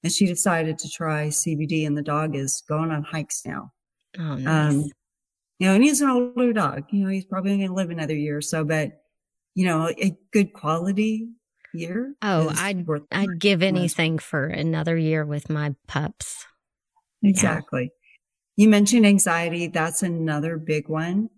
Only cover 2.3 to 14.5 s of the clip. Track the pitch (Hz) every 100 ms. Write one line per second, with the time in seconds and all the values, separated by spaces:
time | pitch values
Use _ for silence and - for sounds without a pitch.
2.3 | 139 135 - - 151 160 151 147 160 143
3.3 | - - - - _ _ _ _ - 160
4.3 | 139 135 156 151 143 147 _ _ _ _
5.3 | _ _ _ 185 196 285 285 285 247 247
6.3 | 247 247 220 147 - 147 202 190 190 185
7.3 | 190 190 202 190 185 175 165 151 151 151
8.3 | 147 147 160 151 156 147 - _ _ _
9.3 | _ _ 185 185 160 165 - 190 - _
10.3 | 214 202 - 151 165 180 196 220 220 226
11.3 | 233 _ _ _ 170 165 196 262 285 208
12.3 | 175 160 156 190 190 170 147 - 196 202
13.3 | 170 202 185 190 185 175 - 165 160 -
14.3 | 151 143